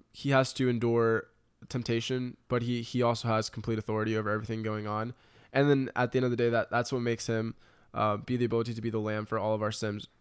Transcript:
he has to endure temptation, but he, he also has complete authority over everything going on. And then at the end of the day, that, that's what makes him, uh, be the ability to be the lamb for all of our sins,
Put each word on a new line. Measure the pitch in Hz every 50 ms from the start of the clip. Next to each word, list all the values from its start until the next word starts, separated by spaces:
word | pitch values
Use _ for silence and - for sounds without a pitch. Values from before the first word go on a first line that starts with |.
| - _
he | - - - 139
has | 139 131 131 - -
to | - 131 123
endure | 120 117 120 117 117 117 117 113 113 101 - - _ _ _ _ _ _ - -
temptation, | - 123 120 - 117 117 113 - 127 127 127 123 - - _ -
but | 123 123 120
he, | 120 123 117
he | 113 - - 123 120
also | 117 117 - - 117
has | 110 110 110 -
complete | - 113 104 117 113 107
authority | - - 107 107 110 110 110 107
over | 107 104
everything | 107 107 104 110 110 110 110
going | 110 107 107 107 104
on. | 107 107 110 120 - - _ _ _ - - _ -
And | 135 143 147
then | 143 135 131 - -
at | - 123 117
the | - 131
end | 127
of | 123
the | 120 117
day, | 120 117
that, | 117 113 104 -
that's | 113 120 120 -
what | 135 123 120
makes | 120 117 - - -
him, | 113 110 110 113 - - - - - _ _ _ -
uh, | 110 110 107 104 104
be | - - 123 120
the | 120
ability | 110 113 113 113 120 113
to | 117
be | 107 117
the | 107 110
lamb | 107 107 107 107 107 -
for | 110 107
all | 98 110 110
of | 104
our | 107 104
sins, | 107 - 110 107 104 104 - - _ _